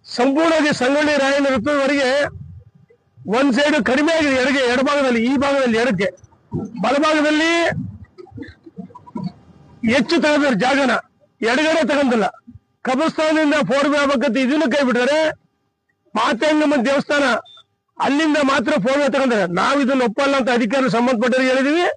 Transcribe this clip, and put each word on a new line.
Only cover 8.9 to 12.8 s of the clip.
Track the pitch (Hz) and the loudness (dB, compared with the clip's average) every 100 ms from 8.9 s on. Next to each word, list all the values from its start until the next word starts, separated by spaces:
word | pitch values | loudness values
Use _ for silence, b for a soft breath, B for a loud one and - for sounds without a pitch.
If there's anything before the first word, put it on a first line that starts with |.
| 480 - - - - - - - - 226 | -20 -16 -12 -12 -12 -20 -20 -20 -6 0
ಹೆಚ್ಚು | 269 - 339 294 | 0 2 2 2
ತಗೊಂಡ್ರೆ | 294 285 214 | 2 2 0
ಜಾಗನ, | 247 285 254 214 - _ _ _ 214 | 0 0 0 -2 -6 _ _ _ -2
ಎಡಗಡೆ | 262 311 320 302 | 0 0 0 0
ತಗೊಂಡಿಲ್ಲ. | 285 269 233 190 - - - _ _ | 0 2 0 -2 -4 -20 -20 _ _